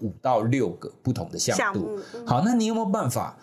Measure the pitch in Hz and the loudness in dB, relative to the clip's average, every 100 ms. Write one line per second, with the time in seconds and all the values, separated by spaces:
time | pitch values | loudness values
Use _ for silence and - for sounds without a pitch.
0 | 110 - 131 117 113 135 101 85 - - | -8 -2 2 2 4 2 2 -2 -12 -6
1 | - 110 85 85 - 107 214 196 - 202 | -4 -2 -4 -2 0 2 0 0 -4 -6
2 | - 233 233 123 202 240 220 226 196 214 | -10 -10 0 2 4 4 2 0 0 0
3 | 143 117 82 - | 0 -2 -4 -8